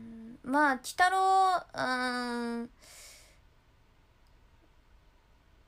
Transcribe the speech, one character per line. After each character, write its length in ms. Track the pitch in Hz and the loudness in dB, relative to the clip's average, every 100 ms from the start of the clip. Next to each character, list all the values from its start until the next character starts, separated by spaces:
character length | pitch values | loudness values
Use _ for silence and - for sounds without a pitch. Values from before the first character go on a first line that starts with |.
| 226 226 226 247 | -16 -16 -18 -14
ま 260 | - 277 294 | -2 2 2
あ、 20 | |
鬼 80 | 254 | 2
太 220 | - - 370 | -4 2 2
郎、 80 | 381 381 381 381 359 - | 4 4 4 4 2 -4
う 40 | - | -6
ー 840 | 254 254 254 247 247 240 240 233 | -4 -2 -2 -4 -4 -4 -6 -6
ん、 60 | 233 - - - - - - _ _ _ _ _ _ _ _ _ _ _ _ _ _ _ _ - _ _ _ _ _ _ | -8 -14 -20 -20 -20 -20 -20 _ _ _ _ _ _ _ _ _ _ _ _ _ _ _ _ -20 _ _ _ _ _ _